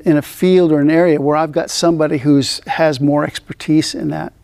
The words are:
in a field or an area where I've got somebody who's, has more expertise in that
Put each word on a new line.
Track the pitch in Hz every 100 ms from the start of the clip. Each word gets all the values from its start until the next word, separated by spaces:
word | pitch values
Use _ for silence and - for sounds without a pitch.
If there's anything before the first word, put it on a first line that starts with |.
in | 180 147
a |
field | - - 180 185 170
or | 151
an | 143
area | 160 175 147
where | 143 151
I've | 160
got | 143 -
somebody | - 175 165 156 151
who's, | 143 139 127 -
has | - - 160 131
more | 143 147
expertise | 143 - - - - 156 156
in | - 151
that | 151 156 -